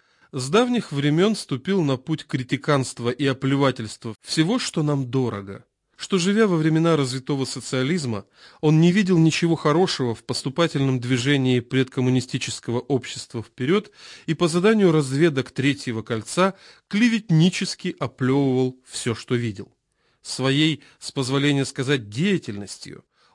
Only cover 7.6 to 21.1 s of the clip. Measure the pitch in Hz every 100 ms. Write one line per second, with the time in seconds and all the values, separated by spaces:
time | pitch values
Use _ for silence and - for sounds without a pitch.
7.6 | - 131 131 180 127 104 - _ - -
8.6 | 151 156 175 196 190 170 160 - 170 160
9.6 | 156 156 185 - 123 110 - 123 139 151
10.6 | 165 143 135 127 120 127 135 143 131 123
11.6 | 120 131 131 135 127 127 120 131 - -
12.6 | - 120 - 131 - - - 120 - -
13.6 | 127 208 - - - - - 160 175 175
14.6 | 202 220 185 156 131 135 170 135 - -
15.6 | 139 135 127 110 110 113 - 175 190 -
16.6 | - - - 208 240 220 214 160 180 -
17.6 | 185 - 180 - 135 - 127 139 139 127
18.6 | 127 127 - - 123 113 - 123 117 101
19.6 | - _ _ _ _ _ - - 131 139
20.6 | 160 143 - _ -